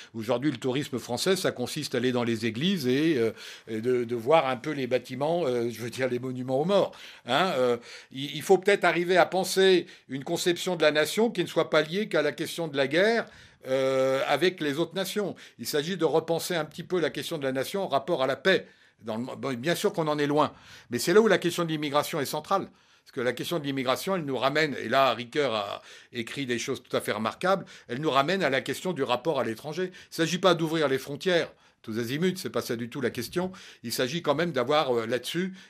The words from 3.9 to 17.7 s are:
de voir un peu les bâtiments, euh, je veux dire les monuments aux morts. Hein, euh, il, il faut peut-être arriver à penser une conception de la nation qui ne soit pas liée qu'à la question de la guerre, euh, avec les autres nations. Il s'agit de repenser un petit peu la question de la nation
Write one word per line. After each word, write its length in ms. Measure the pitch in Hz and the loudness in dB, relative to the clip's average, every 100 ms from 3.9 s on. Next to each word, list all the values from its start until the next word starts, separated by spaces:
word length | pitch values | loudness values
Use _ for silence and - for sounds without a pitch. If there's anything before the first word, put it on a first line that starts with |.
| 123 | 0
de 100 | 117 | 0
voir 320 | 120 113 160 135 | -4 2 4 4
un 120 | 123 | -2
peu 140 | 151 | -4
les 140 | 143 127 | -4 -2
bâtiments, 580 | 123 120 127 147 175 147 | -2 -4 -4 -2 0 0
euh, 240 | 123 120 | 0 -2
je 100 | 107 | -4
veux 80 | 117 | -8
dire 220 | 117 131 | -2 -2
les 80 | 123 | -2
monuments 420 | 127 127 127 131 | -4 -6 -2 0
aux 60 | 165 | 2
morts. 260 | 202 147 - - - | 4 2 -2 -20 -12
Hein, 280 | - 135 185 143 | -2 0 2 2
euh, 220 | 123 120 - - - | 2 2 -4 -20 -16
il, 240 | 135 143 151 | -10 -8 -2
il 60 | |
faut 160 | 143 185 | 4 4
peut-être 260 | 190 202 | 6 4
arriver 320 | 180 165 175 185 | 4 2 4 4
à 80 | |
penser 600 | - 185 180 190 190 180 - - - | 4 4 0 4 6 6 2 -10 -12
une 120 | 135 | -10
conception 540 | 135 165 180 170 185 175 | -4 -2 0 0 0 4
de 60 | |
la 80 | 151 | 4
nation 400 | 151 151 - 233 | 4 2 2 0
qui 120 | 175 | 0
ne 60 | 165 | -2
soit 220 | 165 160 | 0 2
pas 100 | 160 | 2
liée 280 | 151 185 220 | 2 -2 -2
qu'à 100 | 165 | 0
la 120 | 147 | 0
question 360 | 143 156 - 165 | -2 -6 -6 -4
de 80 | 139 | -2
la 120 | 135 | 0
guerre, 360 | 156 208 233 - - - _ - | 4 4 2 -2 -12 -20 _ -4
euh, 540 | 135 135 135 131 135 143 | 0 2 2 2 2 2
avec 320 | 143 180 185 | 2 2 0
les 180 | 151 139 | -2 -2
autres 160 | 160 | -4
nations. 400 | 190 185 214 190 - - - | -4 -6 -4 -6 -8 -16 -14
Il 80 | 117 | -4
s'agit 300 | 151 156 190 | -2 -2 0
de 80 | |
repenser 500 | 156 156 160 165 - | 2 2 0 -2 -2
un 120 | 175 151 | -4 -4
petit 160 | - | -8
peu 180 | 160 180 | -4 0
la 80 | 147 | 0
question 300 | 151 135 160 | -2 -6 -4
de 60 | |
la 80 | 135 | -2
nation 300 | 131 127 | -2 -2